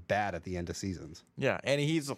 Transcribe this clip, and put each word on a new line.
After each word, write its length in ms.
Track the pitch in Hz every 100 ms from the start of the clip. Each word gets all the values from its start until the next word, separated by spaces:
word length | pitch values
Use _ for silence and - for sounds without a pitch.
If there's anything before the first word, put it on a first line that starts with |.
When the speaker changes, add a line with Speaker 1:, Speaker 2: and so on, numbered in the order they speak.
| 87
Speaker 1:
bad 260 | 101 101
at 100 | 87
the 140 | 87 90
end 120 | 85
of 60 | 87
seasons. 460 | 101 85 80 78 - -
Speaker 2:
Yeah, 220 | 135 98
and 160 | - 143
he's, 320 | 147 165 139